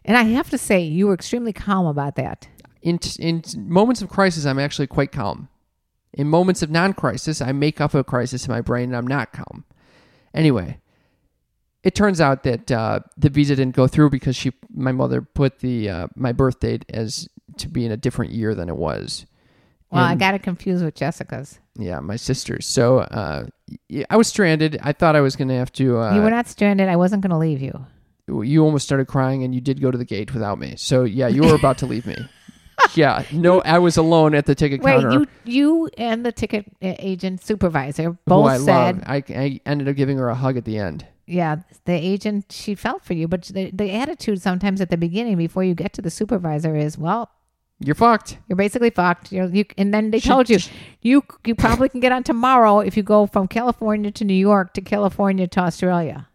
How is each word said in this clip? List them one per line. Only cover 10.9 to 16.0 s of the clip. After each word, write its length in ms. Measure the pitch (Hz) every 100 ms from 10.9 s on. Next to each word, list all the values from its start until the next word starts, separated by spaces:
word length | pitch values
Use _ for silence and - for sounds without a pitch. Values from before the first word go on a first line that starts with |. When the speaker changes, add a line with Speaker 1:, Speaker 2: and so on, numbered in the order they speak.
| _ _ _ _ _ _ _ _ _
Speaker 2:
it 120 | 190
turns 260 | - 208 170
out 220 | 143 135
that, 280 | 135 120 -
uh, 300 | 120 110 101 - -
the 140 | 151
visa 260 | 143 143 135
didn't 180 | 131 131
go 100 | 127
through 240 | - 147
because 260 | 139 131 127
she, 160 | 135 - -
my 180 | - 131
mother 300 | 127 127 127
put 380 | 131 - 139 -
the, 280 | 127 120 104
uh, 200 | 87